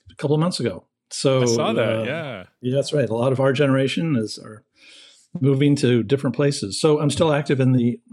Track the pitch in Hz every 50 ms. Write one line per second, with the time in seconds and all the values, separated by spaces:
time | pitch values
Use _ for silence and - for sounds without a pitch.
0 | _ - - - - 135 151 156 160 185 185 - 127 110 92 - - _ _ _
1 | _ _ - - - 139 135 131 123 120 117 123 156 202 226 - 113 110 113 110
2 | 110 117 143 170 160 139 117 95 90 - _ _ 120 127 131 139 131 - - 147
3 | 123 104 110 117 120 135 131 131 135 135 131 127 147 135 135 135 135 131 - -
4 | 165 165 147 117 107 104 - - - 110 107 107 - _ _ _ - - - -
5 | - - _ _ _ _ - - 131 139 139 131 147 143 143 139 - 120 123 117
6 | 107 101 135 131 - 135 117 - 143 143 143 - - 98 - - - 156 151 151
7 | 156 143 - - 175 160 143 147 151 - 147 131 131 131 131 127 117 120 120 -
8 | _ _